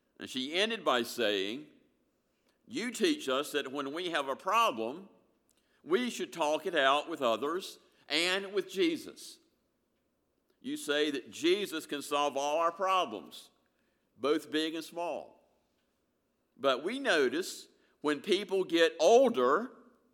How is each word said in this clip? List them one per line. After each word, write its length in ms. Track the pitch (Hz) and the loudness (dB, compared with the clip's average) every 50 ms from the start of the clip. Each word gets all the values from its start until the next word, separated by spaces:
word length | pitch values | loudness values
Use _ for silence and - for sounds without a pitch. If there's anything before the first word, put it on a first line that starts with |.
| _ _ _ - | _ _ _ -16
And 100 | - - | -14 -10
she 260 | - 131 127 143 160 | -8 -8 -6 -4 -2
ended 300 | 180 208 226 233 208 160 | -2 -2 -2 -2 -2 0
by 180 | 151 127 123 120 | 0 0 0 0
saying, 640 | 120 - 120 117 104 104 98 95 101 113 143 151 - _ _ _ _ _ _ _ _ _ _ _ _ _ _ _ _ _ _ _ | -2 -2 0 0 0 2 0 -2 -4 -6 -10 -12 -16 _ _ _ _ _ _ _ _ _ _ _ _ _ _ _ _ _ _ _
"You 240 | - 107 156 220 247 | -12 -8 -8 -6 -6
teach 400 | 226 - 214 175 151 147 - 135 | -2 0 2 2 2 0 0 0
us 220 | 131 135 147 147 - | 0 0 0 -2 -2
that 200 | 147 139 135 127 | -4 -4 -4 -6
when 220 | 147 139 139 143 | -6 -6 -6 -6
we 160 | 170 185 170 | -6 -4 -2
have 180 | 165 151 143 135 | -2 -2 -2 -2
a 80 | 131 | -4
problem, 720 | 123 - 185 202 226 226 214 147 110 110 113 135 180 196 - _ _ _ _ _ _ _ _ _ _ _ _ _ _ - | -6 -2 0 2 2 2 2 2 0 -4 -4 -6 -8 -12 -18 _ _ _ _ _ _ _ _ _ _ _ _ _ _ -4
we 280 | 143 170 233 247 240 | -2 0 0 0 -2
should 200 | - - 180 - | -4 -6 -8 -6
talk 360 | - 170 156 147 156 151 - | -2 0 0 2 2 0 -2
it 80 | 196 175 | 0 2
out 340 | 156 135 135 139 147 - 156 | 4 4 6 4 4 2 -2
with 140 | 165 143 135 | -4 0 2
others 560 | 120 113 107 131 147 165 190 190 - - - _ _ _ _ _ - | 2 2 2 0 -2 -4 -4 -8 -10 -14 -18 _ _ _ _ _ -4
and 420 | 143 156 170 180 185 196 196 190 202 | -2 0 2 0 0 -2 -4 -4 -4
with 180 | 196 180 - | -4 -4 -2
Jesus. 680 | - 190 185 165 170 127 101 90 - - - - - - _ _ _ _ _ _ _ _ _ _ _ _ _ _ _ _ _ _ _ _ _ _ _ _ | 0 0 2 2 0 -2 -6 -10 -16 -16 -18 -18 -20 -20 _ _ _ _ _ _ _ _ _ _ _ _ _ _ _ _ _ _ _ _ _ _ _ _
You 160 | - 131 147 | -12 -10 -10
say 340 | 147 147 147 147 147 151 156 139 | -6 -2 0 0 2 2 0 0
that 180 | - - 113 | -4 -6 -10
Jesus 560 | 98 - 139 170 185 208 196 143 151 160 147 | -6 0 2 4 4 2 2 -2 -6 -6 -6
can 160 | - 147 143 135 | -6 -8 -8 -4
solve 340 | - 147 143 147 147 123 | -2 0 2 2 2 0
all 220 | 135 143 147 147 165 | 0 0 0 2 2
our 140 | 165 170 170 | 2 0 0
problems, 760 | - 196 190 190 185 170 127 107 95 76 - - - - - _ _ _ _ _ _ _ _ _ _ _ _ _ 101 | 0 0 2 2 2 0 0 -4 -10 -12 -14 -18 -20 -20 -20 _ _ _ _ _ _ _ _ _ _ _ _ _ -2
both 320 | 113 139 156 156 151 151 | 0 0 0 0 -2 -2
big 240 | - 156 156 160 156 | -2 -2 -2 -2 -4
and 100 | 165 156 | -6 -10
small. 560 | - 165 170 175 170 139 104 69 - - _ _ _ _ _ _ _ _ _ _ _ _ _ _ _ _ _ _ _ _ _ _ _ _ - | -10 -8 -8 -6 -6 -6 -6 -10 -12 -18 _ _ _ _ _ _ _ _ _ _ _ _ _ _ _ _ _ _ _ _ _ _ _ _ -2
But 240 | 120 139 131 127 147 | 0 2 2 2 0
we 160 | 185 240 277 | -4 -6 -2
notice 720 | 277 240 180 156 139 123 120 160 - - - - - - _ _ _ _ _ _ | 0 2 2 4 4 2 0 -2 -4 -6 -10 -14 -16 -20 _ _ _ _ _ _
when 200 | - 147 151 139 | -2 -2 -2 -2
people 440 | - 202 185 190 208 180 190 190 180 | 0 0 0 0 0 -2 -2 -2 0
get 320 | 170 170 170 165 160 160 - | 0 2 4 4 4 4 4
older 720 | 156 180 208 247 269 247 - 131 123 123 143 185 240 - - - - - _ _ _ _ | 6 8 8 8 8 6 4 4 4 4 4 2 0 -4 -12 -18 -20 -20 _ _ _ _